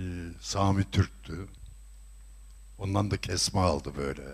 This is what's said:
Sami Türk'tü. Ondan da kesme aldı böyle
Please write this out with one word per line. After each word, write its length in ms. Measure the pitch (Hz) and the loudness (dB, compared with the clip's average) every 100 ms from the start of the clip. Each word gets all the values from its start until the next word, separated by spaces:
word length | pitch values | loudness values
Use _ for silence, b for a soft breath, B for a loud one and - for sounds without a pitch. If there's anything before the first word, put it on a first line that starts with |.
| 90 87 85 85 | -6 -6 -10 -10
Sami 500 | - 101 98 98 - | -4 2 4 4 4
Türk'tü. 560 | 95 - - - 82 98 - - - - - - - - - - - - - | 2 2 -2 -12 -10 -10 -14 -18 -18 -20 -20 -20 -20 -20 -20 -20 -20 -20 -8
Ondan 340 | 95 98 104 | 0 2 2
da 60 | 101 | 0
kesme 420 | - 92 - 98 | -2 -2 0 4
aldı 360 | 90 71 71 69 | 4 4 -2 -4
böyle 260 | 69 69 67 | -4 -4 -10